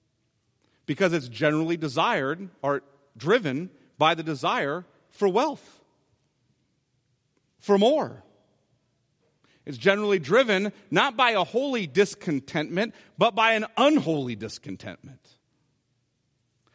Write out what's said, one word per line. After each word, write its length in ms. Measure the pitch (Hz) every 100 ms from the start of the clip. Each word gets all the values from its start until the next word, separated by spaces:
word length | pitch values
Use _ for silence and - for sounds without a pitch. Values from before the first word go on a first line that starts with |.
| _ _ _ _ _ _ _ _ -
Because 280 | 143 185
it's 160 | 165 127
generally 480 | 110 151 151 160 170
desired 720 | 156 139 208 196 135 170 190 _
or 220 | 143 139 - _ _ -
driven 540 | 151 247 156 131 185 _ _ -
by 140 | 156
the 80 | 165
desire 640 | 160 135 165 233 143 170 180 _ _
for 180 | - 202
wealth, 520 | 196 302 - - _ _ _ _ _ _ _ _ _ _ _ _ _ _ _ _ _ _ _
for 220 | - 196
more. 440 | 220 302 139 - - _ _ _ _ _ _ _ _ _ _ _ _ _ -
It's 140 | 127
generally 400 | 165 202 208 190
driven 520 | 135 226 240 190 208 - -
not 260 | 170 269 233
by 140 | 247
a 120 | 208
holy 440 | 165 226 277 240 165
discontentment, 1080 | 151 202 - 185 139 - 160 156 175 226 - _ -
but 160 | 226
by 200 | 220 226
an 120 | 220 214 -
unholy 600 | 277 302 156 151 123 107
discontentment. 840 | 107 - - 92 110 - - 131 _ _ _ _ _ _ _ _ _ _ _ _ _ _ _